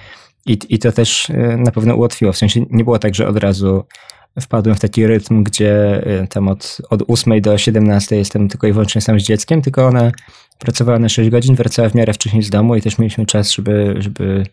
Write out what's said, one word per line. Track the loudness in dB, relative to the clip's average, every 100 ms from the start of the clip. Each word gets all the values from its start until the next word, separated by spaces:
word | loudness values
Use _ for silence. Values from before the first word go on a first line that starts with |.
| -18 -20 -20 _ -4
I, | -4 -2
i | 0
to | 0
też, | 2 0 -2 -4
e, | -2 -2 0
na | 0
pewno | 0 0 2
ułatwiło. | 0 0 -2
W | 0
sensie | 0 0 0
nie | 0
było | 2 0
tak, | 0
że | -2 -2
od | 0
razu | 0 0 0 -2 -4 -14 -20 -20 _ -16
wpadłem | -4 -2 0 0
w |
taki | 0 0 2
rytm, | 2 2 0
gdzie, | 0 0 2 2 2 0 -2
e, | -4 -4
tam | -2 -2
od, | -2 -6 -16 -6
od | -4 -2
ósmej | -2 0 2
do | 2 0
siedemnastej | 0 0 2 2 0 -2
jestem | -2 -2 -2
tylko | -2 0
i |
wyłącznie | 0 0 -2
sam | 0 0
z |
dzieckiem, | 2 -2 0 0
tylko | 0 0 2
ona | 2 0 -2 -10 -20 _ _
pracowała | -4 0 2 2
na | 2
sześć | 2 2
godzin, | 2 4
wracała | 2 2 0 2
w |
miarę | 2 2
wcześniej | 0 -2 -2
z | 0
domu | 0 2 2
i |
też | 0 -2
mieliśmy | -2 -2 -2
czas, | -2 -2
żeby, | -2 -2 0 0 -2
żeby, | -6 -6 -4 -2 -4